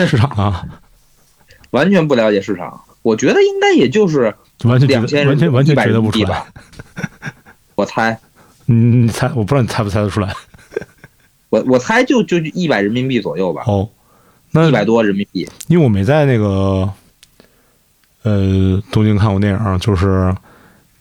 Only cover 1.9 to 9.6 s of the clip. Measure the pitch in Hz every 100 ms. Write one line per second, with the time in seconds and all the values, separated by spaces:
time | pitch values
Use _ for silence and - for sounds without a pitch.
1.9 | 196 156 127 110 104 95 92 82 - _
2.9 | _ 117 110 139 320 403 392 403 339 127
3.9 | 202 202 151 113 - _ - 117 127 139
4.9 | 127 110 143 143 139 165 123 143 139 104
5.9 | 113 110 107 95 92 - - - - -
6.9 | - - - - - - _ _ - 101
7.9 | - 113 113 _ _ _ _ - 117 117
8.9 | 120 117 - 127 123 101 139